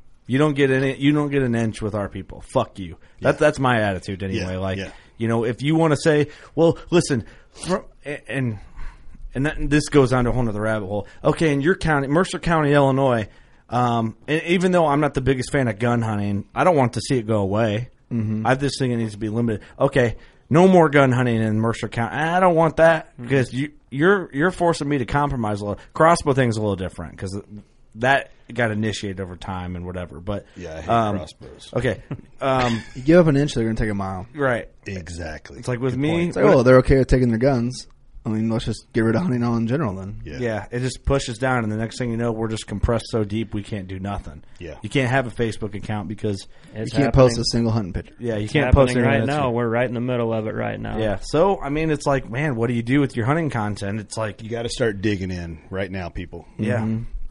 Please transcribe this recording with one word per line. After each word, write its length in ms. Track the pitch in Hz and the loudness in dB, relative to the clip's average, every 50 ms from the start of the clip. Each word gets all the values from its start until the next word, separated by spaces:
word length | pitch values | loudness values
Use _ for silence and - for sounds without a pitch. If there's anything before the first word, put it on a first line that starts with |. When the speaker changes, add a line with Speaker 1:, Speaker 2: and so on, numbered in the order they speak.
| - - - - _ | -20 -20 -20 -18 _
Speaker 1:
You 120 | - 117 135 | -2 2 2
don't 160 | 151 156 143 | 2 2 4
get 160 | 139 143 135 | 4 2 4
any, 260 | 131 131 135 135 131 | 4 2 0 0 -2
you 160 | - 139 143 147 | 2 2 4 4
don't 160 | 151 147 147 | 4 2 0
get 120 | 139 143 131 | 0 0 0
an 120 | 123 117 | 2 2
inch 280 | 117 117 110 101 - 113 | 0 0 -2 -2 -4 -4
with 120 | 104 98 | -4 -4
our 140 | 107 101 92 | -4 -4 -6
people. 320 | - 98 90 - - - - - | -8 -10 -12 -12 -14 -18 -12 -4
Fuck 280 | - 131 110 - - - | -2 -2 -2 -2 -4 -10
you. 180 | 92 85 82 - - - - - | -12 -12 -14 -16 -20 -20 -12 -2
That, 140 | - 127 147 | 0 0 2
Speaker 2:
Yeah. 40 | 143 | 4
Speaker 1:
that's 180 | 156 151 143 - | 4 2 2 2
my 220 | 135 127 123 113 107 | 2 2 2 2 2
attitude 400 | 101 95 87 - - 98 90 98 | 0 -2 -4 -6 -8 -8 -6 -6
anyway. 300 | 98 95 - 92 92 92 | -4 -4 -4 -4 -4 -4
Speaker 2:
Yeah, 60 | 92 | -4
Speaker 1:
Like, 200 | 95 95 95 95 | -4 -4 -4 -4
Speaker 2:
yeah. 100 | 95 87 - - - - _ - | -6 -10 -12 -18 -20 -20 _ -4
Speaker 1:
you 100 | 113 110 | -2 0
know, 160 | 117 117 117 | 0 0 0
if 160 | 117 117 98 | -2 -2 -2
you 140 | 127 147 160 | -2 0 2
wanna 200 | 160 165 160 147 - | 2 4 2 2 2
say, 300 | - 160 151 147 147 - - - - - - | 2 2 4 4 2 0 -4 -10 -20 -6 0
"Well, 240 | - 165 165 147 - - - | 2 4 4 4 2 -2 2
listen," 360 | 165 175 160 - 147 117 98 - - - - _ | 2 2 4 2 0 -4 -4 -6 -12 -20 -20 _
fr-, 260 | - - - 160 180 208 - - - - - 139 147 - - | -20 -12 -6 -4 -4 -4 -4 -8 -18 -16 -12 -12 -12 -12 -10
and, 320 | - 107 135 131 120 110 98 - - - - - - - - - - - - - - - | -8 -6 -4 -4 -4 -4 -8 -12 -16 -12 -10 -10 -10 -10 -14 -18 -18 -16 -16 -14 -10 -6
and 100 | 123 135 | -4 -2
that, 120 | 151 156 - 151 143 | -2 -2 -4 -2 2
this 220 | 147 147 147 - | 2 2 2 4
goes 220 | - 147 135 120 127 | 4 4 4 6 4
down 120 | 127 123 | 2 2
to 60 | 120 | 0
a 20 | 113 | 0
whole 100 | 123 123 | 0 -2
nother 180 | 117 101 104 107 | -2 -2 -2 -2
rabbit 240 | 110 110 107 104 | -2 -2 -2 -4
hole. 200 | 95 104 101 98 - - - - | -4 -6 -6 -6 -8 -10 -6 -4
Okay, 300 | 147 151 - 170 156 143 | -2 0 0 0 0 0
in 80 | 139 | 2
your 140 | 135 160 190 | 2 0 0
county, 320 | 185 - 160 156 143 139 135 | 0 0 0 0 0 0 0
Mercer 300 | 143 165 185 - - 175 | 0 0 0 0 -4 -6
County, 340 | - 170 175 160 151 143 143 | -2 0 0 2 2 4 4
Illinois, 560 | 143 139 135 131 135 139 135 123 113 104 - - - - _ - - _ - | 6 6 4 4 4 2 2 2 0 -2 -4 -10 -16 -20 _ -20 -20 _ -6
um, 480 | 120 120 123 120 120 117 113 110 107 - - | -2 0 0 2 0 0 -2 -2 -4 -8 -6
and 160 | - 147 160 - | -2 -2 -2 0
even 280 | 165 175 196 175 185 180 | 0 2 2 4 4 4
though 140 | 175 165 | 4 4
I'm 140 | 151 143 147 | 4 4 2
not 120 | 151 143 - | 2 0 0
the 80 | 147 | 0
biggest 320 | 127 131 139 127 123 - - | 0 0 0 0 -2 -2 0
fan 160 | 143 131 120 | 0 0 0
of 100 | 104 98 | 0 0
gun 220 | 123 120 120 120 | 0 0 0 0
hunting, 460 | 113 110 107 104 101 101 101 98 - - - | 0 0 -2 -2 -2 -2 -2 -4 -4 -6 -2
I 100 | - 143 | 0 2
don't 120 | 180 175 | 4 4
want 180 | 143 131 113 - | 4 2 2 0
to 80 | 110 - | -2 -2
see 160 | - 143 127 | -2 -2 -2
it 80 | 107 | 0
go 140 | 104 113 104 101 | 0 0 0 0
away. 480 | 95 98 107 117 110 104 110 123 - - _ _ - | 0 0 0 0 0 0 -2 -4 -8 -12 _ _ -8
Speaker 3:
Mm-hmm. 360 | - 117 107 104 107 107 110 | -6 -4 -4 -2 -4 -2 0
Speaker 1:
I 80 | 120 131 | 0 0
just 240 | 139 143 135 - - | 0 0 -2 -2 -2
think 140 | 135 127 120 | -2 -2 -2
it 40 | |
needs 160 | 117 113 110 101 | -2 -4 -4 -6
to 60 | 98 | -6
be 100 | 110 107 | -6 -4
limited. 320 | 104 117 120 117 110 95 - - - - | -2 -2 0 -2 -2 -4 -8 -12 -4 -2
Okay, 380 | 135 131 - 139 123 113 110 - - - _ _ _ - | 0 2 2 2 2 2 0 -4 -12 -18 _ _ _ 2
no 180 | 123 160 180 | 6 6 8
more 220 | 196 185 180 160 151 | 8 8 8 6 6
gun 240 | 139 147 139 131 117 | 6 6 6 6 4
hunting 300 | 123 127 123 117 110 110 | 2 0 0 0 0 0
in 180 | 110 107 107 | 0 0 0
Mercer 280 | 110 117 113 - - 107 | 0 0 -2 -4 -6 -6
County. 280 | - 120 117 107 78 | -4 -4 -4 -4 -4
I 240 | 131 151 165 170 180 | -4 -2 0 2 4
don't 140 | 190 185 170 | 4 4 6
want 220 | 160 165 156 151 | 6 4 4 4
that 360 | - 160 165 165 156 160 - - | 6 6 6 6 4 0 -8 -16
Speaker 4:
Mm-hmm. 100 | - 123 | -14 -4
Speaker 1:
because 280 | 117 135 139 123 107 107 | 0 2 2 2 0 -2
you, 200 | 123 143 156 - - _ _ | -4 -4 -6 -8 -12 _ _
you're, 400 | - 135 151 185 202 196 170 - - | -4 0 2 4 4 2 0 -4 -2
you're 180 | 135 156 185 | 0 0 0
forcing 380 | 175 - 175 170 160 - 156 143 | 0 2 2 2 2 2 0 -2
me 80 | 147 139 | 0 -2
to 60 | 120 | 0
compromise 560 | - - 147 147 147 143 127 113 107 107 101 | 0 0 0 0 0 0 -2 -2 -2 -2 -2
a 60 | 104 | -4
little. 140 | 104 101 - - - - | -6 -6 -6 -10 -8 0
Crossbow 400 | - 156 165 170 170 - 156 131 | 4 4 4 4 4 2 2 2
thing's 240 | 131 131 120 107 | 2 2 2 0
a 40 | 110 | 0
little 160 | 107 104 98 | 0 -2 -2
different 420 | 90 95 87 - - 85 80 - - | -2 -4 -8 -8 -10 -12 -14 -12 -10
'cause 200 | - 95 92 101 - - 104 104 98 _ _ _ _ _ - | -10 -8 -8 -10 -12 -14 -16 -20 -20 _ _ _ _ _ -8
that 340 | 110 113 127 139 131 - - - - - - 120 | -2 0 2 2 2 0 -4 -12 -20 -20 -10 -4
got 180 | 120 120 113 | -2 -2 -2
initiated 500 | 107 107 110 110 95 - - 101 95 90 | 0 -2 -2 -2 -4 -4 -6 -8 -8 -8
over 160 | 95 90 90 | -10 -10 -12
time 400 | 85 - - 95 92 90 90 90 | -12 -10 -10 -8 -8 -8 -8 -8
and 80 | 87 87 | -8 -8
whatever. 360 | 90 90 90 90 80 - 76 | -8 -8 -8 -10 -10 -12 -12
But 260 | 87 101 104 101 - - - | -10 -8 -8 -8 -10 -12 -16
Speaker 2:
Yeah, 200 | - 90 82 80 | -16 -14 -12 -12
I 40 | 80 | -10
hate 80 | 78 90 | -4 -2
Speaker 1:
um, 280 | 113 117 113 104 101 95 | 0 0 0 0 -2 -4
Speaker 2:
crossbows. 520 | 78 - - - - 69 - - - - - | -6 -10 -14 -18 -20 -20 -20 -20 -16 -8 -4
Speaker 1:
okay, 260 | 123 120 127 101 - - - - - - - - - | -2 -2 -2 -2 -4 -8 -12 -14 -14 -14 -16 -12 -6
um, 400 | 131 135 131 131 123 123 117 113 - - | -2 0 0 0 0 0 -2 -4 -6 -10
Speaker 3:
<laughs> 60 | - | -14
You 80 | 131 127 | -4 2
give 160 | 143 165 180 | 6 6 6
up 80 | 170 | 6
an 100 | 160 143 | 6 4
inch, 160 | 139 147 147 - | 2 2 0 0
they're 100 | 127 113 | -2 -2
gonna 120 | 113 113 | 0 0
take 140 | 113 117 107 | -2 -2 -2
a 40 | 104 | -2
mile. 320 | 98 98 95 95 92 92 - - | -4 -4 -6 -6 -8 -10 -10 -6
Speaker 1:
right. 340 | 156 143 131 123 110 - - - - - | -4 -2 -2 -2 -2 -6 -10 -16 -18 -14
Speaker 2:
Exactly. 720 | 104 98 92 82 82 87 85 82 78 78 76 - - 82 87 | -12 -10 -10 -10 -12 -12 -12 -10 -10 -12 -14 -16 -18 -18 -12
Speaker 1:
It's 100 | - - | -8 -6
like 120 | 127 117 | -6 -4
with 120 | 127 131 120 | -2 -4 -2
Speaker 2:
Good 80 | 127 | -2
Speaker 1:
me, 100 | 139 151 | -2 0
Speaker 2:
point. 180 | 160 170 175 175 | 0 0 -2 -2
Speaker 3:
It's 80 | 156 | 0
like, 100 | - 202 | 2 4
oh, 160 | 208 185 135 117 | 6 6 6 8
they're 160 | 127 127 131 | 8 8 8
okay 180 | 127 - 143 135 | 8 6 4 4
with 100 | 123 - | 4 4
taking 200 | 147 131 127 120 | 4 4 4 4
their 100 | 113 110 | 2 2
guns. 480 | 123 143 139 120 117 120 127 - - - - _ _ - - - - | 2 2 2 2 0 -2 -4 -8 -12 -18 -20 _ _ -20 -20 -10 -6
I 40 | 117 | -4
mean, 200 | 110 107 110 113 | -2 -2 -2 -2
let's 160 | 110 113 - | -2 -2 -2
just 260 | 123 110 - - _ - | -4 -6 -6 -10 _ 0
get 80 | 117 110 | 2 2
rid 100 | 113 110 | 4 2
of 60 | 107 90 | 2 0
hunting 200 | 95 127 120 120 | 0 0 0 0
all 140 | 120 117 | 0 0
in 100 | 117 113 110 | 0 0 0
general 260 | 123 151 165 110 92 | 0 0 -2 -2 -4
then. 260 | 95 95 98 107 110 - | -6 -8 -10 -10 -12 -12
Speaker 2:
Yeah. 160 | - 143 131 | -12 -8 -4
Speaker 1:
Yeah, 280 | 123 117 110 104 98 - | -4 -4 -4 -4 -6 -6
it 100 | - 123 | -6 -6
just 240 | 127 131 - - - | -4 -6 -6 -6 -2
pushes 320 | - 139 139 - - 120 104 | 0 0 0 0 -2 -6 -4
down, 240 | 131 131 127 123 113 | -2 0 2 0 0
and 100 | 107 107 | 0 -2
the 40 | 110 | -4
next 200 | 117 110 - - | -4 -6 -6 -6
thing 120 | 127 120 | -6 -4
you 60 | 113 113 | -2 -2
know, 120 | 117 120 113 | -2 -2 -2
we're 160 | 110 113 110 | -2 -4 -4
just 180 | 110 107 - | -4 -6 -6
compressed 400 | - 110 98 - - 117 110 - - | -8 -6 -2 0 0 0 0 -2 -2
so 160 | - 117 107 | -2 -2 -2
deep 300 | 98 104 113 113 101 - | -2 -2 -4 -4 -4 -6
we 80 | 107 95 | -8 -8
can't 260 | - 113 101 92 92 | -8 -8 -10 -8 -10
do 100 | 95 92 | -10 -8
nothing. 440 | 92 101 101 92 - - 78 78 - - - - | -8 -6 -6 -8 -8 -12 -14 -18 -18 -20 -18 -16
Speaker 2:
Yeah. 160 | 87 82 71 - - | -14 -14 -14 -12 -10
Speaker 1:
You 80 | 107 | -4
can't 200 | - 143 131 117 | 0 0 2 2
have 160 | 131 139 131 | 2 0 0
a 40 | 117 | -2
Facebook 440 | 101 - 120 113 104 - 117 104 95 | -2 -2 -2 -2 -2 -4 -8 -8 -8
account 340 | 98 101 - 110 104 98 85 | -8 -6 -6 -6 -6 -6 -8
because 380 | 107 101 - 107 101 98 - - - - - - - | -8 -6 -4 -4 -4 -4 -8 -14 -20 -20 -20 -16 -12
Speaker 4:
It's 180 | 107 110 123 120 | -10 -8 -2 0
Speaker 3:
You 60 | 139 | 2
can't 160 | 143 131 117 | 2 4 6
post 180 | 139 127 123 117 | 6 6 6 6
Speaker 4:
happening. 80 | 117 | 2
Speaker 3:
a 40 | 113 - - | -2 -2 0
single 200 | 117 117 113 107 | 0 0 2 0
hunting 200 | 117 104 85 90 | 0 -2 -4 -6
picture. 200 | 98 - - - - | -8 -10 -12 -14 -10
Speaker 1:
Yeah, 180 | 110 120 113 | -6 -6 -4
you 80 | 104 104 | -4 -2
Speaker 4:
It's 80 | 107 - | 0 0
Speaker 1:
can't 220 | 151 135 123 127 | 2 4 6 6
post 160 | 147 135 127 | 6 6 6
Speaker 4:
happening 140 | 123 123 120 | 4 2 2
Speaker 1:
anything 140 | 135 139 139 | 2 2 2
Speaker 4:
right 60 | 113 | 2
Speaker 1:
that's 120 | 127 143 151 | 0 0 0
Speaker 4:
now. 120 | 143 127 | 0 0
We're 180 | 117 120 120 117 | 0 0 0 0
right 200 | 113 120 127 127 | 0 0 0 0
in 60 | 123 | -2
the 60 | 117 | -2
middle 340 | 120 127 127 120 120 113 110 | -2 -2 -2 -2 -2 -2 -2
of 120 | 110 107 | -2 -4
it 80 | 110 104 | -4 -4
right 240 | 113 117 110 107 107 | -4 -4 -6 -6 -6
now. 200 | 110 110 107 110 | -8 -6 -4 -2
Speaker 1:
Yeah, 220 | 110 107 101 - - | -2 -2 -2 -4 -4
so, 360 | - - 147 170 202 196 - | -2 2 2 4 4 2 0
I 100 | - 139 | -2 -4
mean, 200 | 143 151 160 160 | -4 -2 -2 0
it's 160 | 151 143 - | -2 -2 0
like, 220 | 147 139 135 120 - | 0 0 0 -2 -4
man, 280 | 107 127 151 156 131 | -4 -4 -2 -2 -2
what 100 | 110 113 | 0 0
do 80 | 123 123 | 0 0
you 80 | 117 113 | -2 -2
do 180 | 117 131 147 | 0 2 2
with 160 | 143 127 - | 2 0 0
your 80 | 123 110 | -2 0
hunting 240 | 120 147 165 165 143 | 0 0 0 0 -2
content? 480 | - 117 104 104 104 98 104 98 101 110 | -2 -2 -2 -4 -4 -6 -6 -6 -6 -6
It's 160 | 101 - - - | -8 -8 -6 -6
like 240 | 110 107 95 - 113 | -6 -6 -6 -10 -10
Speaker 2:
You 80 | 107 | -8
gotta 180 | 117 117 117 117 | -8 -6 -6 -6
start 320 | - - 131 113 104 101 | -4 -2 -2 -2 0 0
digging 300 | 95 110 104 92 95 92 | 0 -2 0 -2 -2 -4
in 300 | 92 90 85 85 82 78 - - | -6 -6 -8 -8 -10 -12 -12 -8
right 200 | 98 95 98 90 | -6 -6 -4 -4
now, 180 | 92 95 90 82 | -6 -6 -8 -8
people. 360 | - - 92 82 - 85 78 - - - | -8 -10 -10 -10 -12 -16 -16 -14 -8 -4
Speaker 1:
Yeah. 220 | 107 110 117 113 | -2 -2 -2 -2
Speaker 3:
Mm-hmm. 240 | 107 110 110 113 117 - - - - - | -2 -2 -4 -4 -6 -6 -6 -6 -8 -8